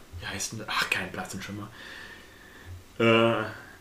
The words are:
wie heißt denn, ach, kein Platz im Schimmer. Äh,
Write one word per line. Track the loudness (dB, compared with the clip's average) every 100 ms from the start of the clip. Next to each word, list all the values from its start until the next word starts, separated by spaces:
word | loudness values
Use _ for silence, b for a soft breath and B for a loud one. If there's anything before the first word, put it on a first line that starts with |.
| -14 -12
wie | -8
heißt | -6 -6
denn, | -6 -4
ach, | -2 0
kein | 0 -2
Platz | -8 -8
im | -8
Schimmer. | -8 -10 -10 B B B B B B B B B B -16 -12 4
Äh, | 6 8 6 4 -2 B B B